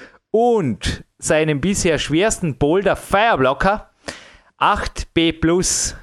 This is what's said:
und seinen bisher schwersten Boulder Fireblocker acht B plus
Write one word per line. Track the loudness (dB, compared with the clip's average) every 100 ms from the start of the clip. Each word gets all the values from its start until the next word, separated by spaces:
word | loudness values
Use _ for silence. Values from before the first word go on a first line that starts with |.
| -20 _ _
und | 0 2 2 0 -2 -6 -8 -12 _
seinen | 0 0 2 0
bisher | -2 0 0 0
schwersten | 0 0 0 0 -4 -2
Boulder | 0 2 0 -2
Fireblocker | -2 0 2 2 2 2 0 0 -6 _ -18 -18 -20 -20 _ -2
acht | 0 0 -4 -10 -4
B | 0 0
plus | 0 0 2 0 -2 -6 -8